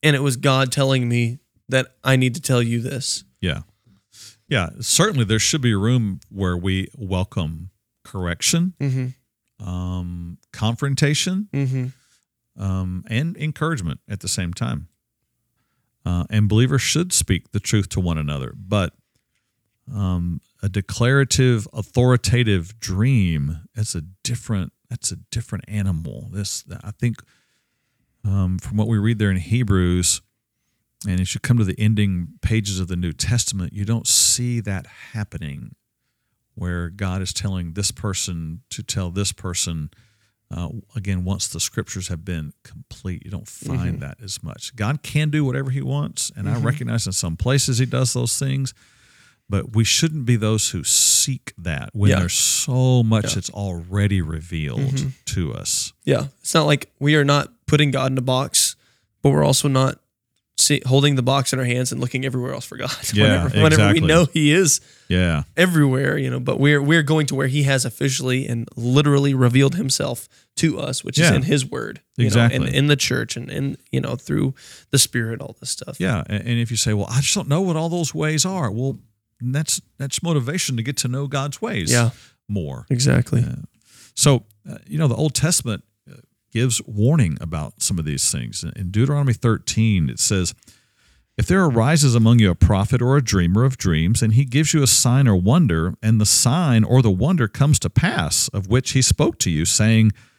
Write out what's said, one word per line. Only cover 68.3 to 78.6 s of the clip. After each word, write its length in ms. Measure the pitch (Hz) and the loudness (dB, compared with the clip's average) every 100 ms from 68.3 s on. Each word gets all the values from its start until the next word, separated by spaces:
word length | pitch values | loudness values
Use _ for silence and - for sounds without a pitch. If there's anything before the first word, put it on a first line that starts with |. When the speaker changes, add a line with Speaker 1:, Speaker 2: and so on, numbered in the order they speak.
| 127 135 | -2 -2
Speaker 1:
and 220 | 117 113 - | -6 -6 -6
literally 580 | 117 131 147 139 139 | 2 4 4 4 2
revealed 420 | 135 127 127 139 170 | 2 4 6 4 2
himself 520 | 170 - 143 120 - _ _ - | -2 -2 -4 -6 -14 _ _ -2
to 200 | 165 - | -2 0
us, 240 | - 135 | -6 -8
which 160 | - - | -4 2
is 120 | 170 | 4
Speaker 2:
Yeah. 60 | 147 | 4
Speaker 1:
in 60 | |
his 220 | 143 147 131 | 2 0 0
word, 360 | - 57 - _ - | -8 -10 -12 _ 0
you 80 | 113 | 2
know, 20 | |
Speaker 2:
Exactly. 300 | 107 117 127 127 | 4 4 4 0
Speaker 1:
and 80 | - | 0
in 120 | 147 | 2
the 100 | 143 | 2
church 400 | - 131 113 - | 0 -2 -4 -8
and 120 | - | -8
in, 280 | 139 139 - _ | -6 -6 -6 _
you 120 | 135 | -4
know, 160 | - - | -4 -8
through 360 | - 151 135 131 - - _ | -4 -2 -2 -4 -16 -20 _
the 80 | 143 | 0
Spirit, 400 | - 123 113 117 | 0 -2 -6 -8
all 160 | - - | -12 -14
this 80 | - | -10
stuff. 280 | - - 143 | -10 -10 -6
Speaker 2:
Yeah. 260 | 185 104 - | -4 -2 -4
And, 180 | 104 - | -6 -2
and 140 | 120 | -2
if 100 | 113 | -2
you 60 | 113 | -2
say, 160 | - | 0
"Well, 140 | 104 98 | 0 0
I 120 | 123 | 0
just 120 | 139 208 | 0 -2
don't 120 | 120 | 0
know 140 | 151 | 0
what 160 | 190 156 | 0 -2
all 100 | 165 | -2
those 240 | 175 160 | -2 -4
ways 320 | 156 156 156 185 | -2 -2 0 -2
are," 240 | 190 | -2